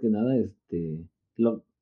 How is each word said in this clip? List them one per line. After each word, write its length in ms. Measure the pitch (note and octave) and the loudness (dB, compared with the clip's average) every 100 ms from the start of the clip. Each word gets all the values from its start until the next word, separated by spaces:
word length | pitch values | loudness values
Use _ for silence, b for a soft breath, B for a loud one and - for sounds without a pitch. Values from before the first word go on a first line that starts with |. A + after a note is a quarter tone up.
que 80 | A#2 | 0
nada, 280 | G#2+ A#2+ C3 | 2 2 2
este, 720 | G2 - _ F2 E2 D#2 E2+ _ _ - | 0 -6 _ -6 -6 -8 -12 _ _ 0
lo, 280 | A#2 A2 - _ | 2 0 -6 _